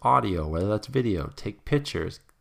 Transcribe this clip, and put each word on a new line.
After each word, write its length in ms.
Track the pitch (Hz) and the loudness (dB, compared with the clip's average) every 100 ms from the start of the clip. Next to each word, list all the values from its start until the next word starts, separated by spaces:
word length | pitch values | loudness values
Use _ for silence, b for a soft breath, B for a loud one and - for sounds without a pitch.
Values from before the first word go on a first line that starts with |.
audio, 440 | 123 131 110 87 76 | 4 4 4 0 0
whether 200 | 82 98 | 0 0
that's 200 | 107 - | 0 0
video, 440 | 131 120 87 - | 0 2 0 -2
take 300 | - - - | -6 -10 -8
pictures, 540 | - 147 143 90 85 - _ _ | 0 0 0 -4 -4 -8 _ _